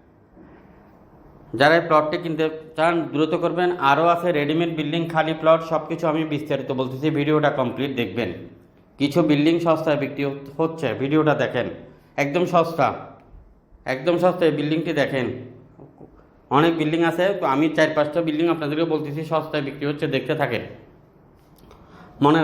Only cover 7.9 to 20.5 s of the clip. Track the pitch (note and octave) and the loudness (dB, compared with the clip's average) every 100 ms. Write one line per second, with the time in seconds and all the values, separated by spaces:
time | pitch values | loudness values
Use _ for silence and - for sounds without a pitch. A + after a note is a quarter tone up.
7.9 | B2 G#2+ G#2+ G2 E2+ - - - _ _ | -2 -4 -2 -6 -6 -14 -20 -20 _ _
8.9 | - C#3+ E3+ D#3+ D3 D3+ E3 E3+ D#3 D#3+ | -4 -2 2 2 4 4 2 2 0 2
9.9 | C#3 C3+ - C#3 C#3 - - D#3+ E3 C3 | 0 -2 -4 -6 -6 -12 -4 -4 -2 -4
10.9 | G#2+ C3+ D#3 D3+ C#3 A#2 B2+ G2+ - - | -2 0 2 4 2 0 -2 -4 -6 -18
11.9 | - _ - C#3+ E3+ F3 E3+ E3+ E3 A#2+ | -20 _ -4 -2 0 2 2 2 2 0
12.9 | - - - - - - _ _ - - | 0 -12 -20 -20 -20 -20 _ _ -16 -8
13.9 | C3 D#3+ E3+ F3+ D3 E3 D3 D3 D#3 E3 | -4 0 2 2 4 2 2 -2 -2 -2
14.9 | D3 B2+ C3+ A#2 - - - - - - | 0 0 0 -4 -6 -12 -20 -20 -20 -20
15.9 | - - - - _ - C3+ E3+ E3 D3+ | -20 -20 -20 -20 _ 0 4 4 2 0
16.9 | E3 E3+ E3 F#3 - D#3+ C3+ D#3 D#3 D3+ | 2 0 2 0 0 0 2 0 2 2
17.9 | D3+ D3 E3+ D#3+ D3+ E3+ D#3+ D3 D3+ E3 | 2 -2 -2 -2 0 0 0 -2 -2 0
18.9 | D#3 D3 D3 D#3+ D#3+ D3+ D3+ C3+ C3+ C#3+ | -2 -4 -8 -2 -4 -2 -4 -6 -6 -6
19.9 | D3 D3 C3+ - D3 C#3 | -4 -2 -2 -2 -2 -2